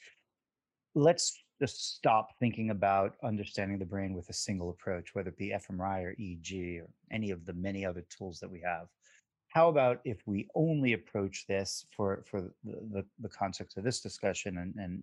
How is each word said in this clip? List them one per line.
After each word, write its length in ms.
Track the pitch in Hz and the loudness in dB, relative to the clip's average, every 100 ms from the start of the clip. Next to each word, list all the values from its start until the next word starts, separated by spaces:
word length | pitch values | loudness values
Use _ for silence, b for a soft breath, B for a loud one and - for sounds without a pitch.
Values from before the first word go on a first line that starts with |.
| B B _ _ _ _ _ _ _ | B B _ _ _ _ _ _ _
let's 480 | 151 151 175 - - _ - | 6 8 6 2 -4 _ -2
just 320 | 139 - - - | -2 -2 -8 0
stop 360 | 135 110 - - | 6 6 4 2
thinking 320 | 120 110 110 | 0 2 0
about 440 | 101 98 98 101 - | 2 4 6 4 0
understanding 540 | 123 107 98 - 98 98 | -4 -2 -4 -4 -2 -2
the 80 | 90 | -4
brain 260 | 98 98 | -4 -4
with 160 | 92 - | -6 -6
a 60 | |
single 340 | - - 95 87 | -6 -4 -2 -4
approach, 460 | 87 - 87 - | -6 -6 -6 -6
whether 160 | 98 90 | -6 -6
it 80 | - | -6
be 160 | 98 | -4
F 100 | 98 - | -4 -6
M 100 | 92 | -4
R 60 | 95 | -2
I 140 | 95 | -2
or 120 | 90 98 | -4 -6
E 180 | 98 85 | -8 -10
G 380 | 80 95 87 85 | -8 -6 -6 -8
or 100 | 82 _ - | -12 _ -8
any 200 | 113 104 | -4 -2
of 160 | 90 87 | -4 -6
the 80 | |
many 320 | 87 95 98 95 | -6 -4 -2 -4
other 180 | 87 85 | -4 -10
tools 240 | - 95 82 | -12 -12 -10
that 100 | 98 | -12
we 100 | 90 | -8
have. 280 | 87 85 87 _ b b _ _ _ | -4 -6 -8 _ b b _ _ _
How 220 | 160 170 | 6 6
about 300 | 147 127 120 | 8 6 4
if 220 | 131 104 - | -2 -6 -2
we 200 | 101 - | -2 0
only 380 | - 165 151 127 | 2 2 4 4
approach 540 | 107 - 104 98 - - | 2 0 -2 -2 -4 -2
this 400 | 98 98 - - - | -2 -2 -6 -8 -2
for, 260 | 98 98 - | 0 -2 -4
for 160 | 101 | -6
the, 100 | 90 - 107 107 110 | -6 -10 -12 -10 -6
the, 140 | 98 92 - | -4 -6 -8
the 100 | 113 | -12
context 480 | - 98 - 95 95 | -4 -4 -4 -10 -4
of 60 | |
this 160 | 117 120 | -2 -2
discussion 580 | 101 - 101 87 101 90 | -6 -4 -2 -2 -4 -6
and, 160 | 90 | -6
and, 280 | 107 92 95 | -6 -6 -6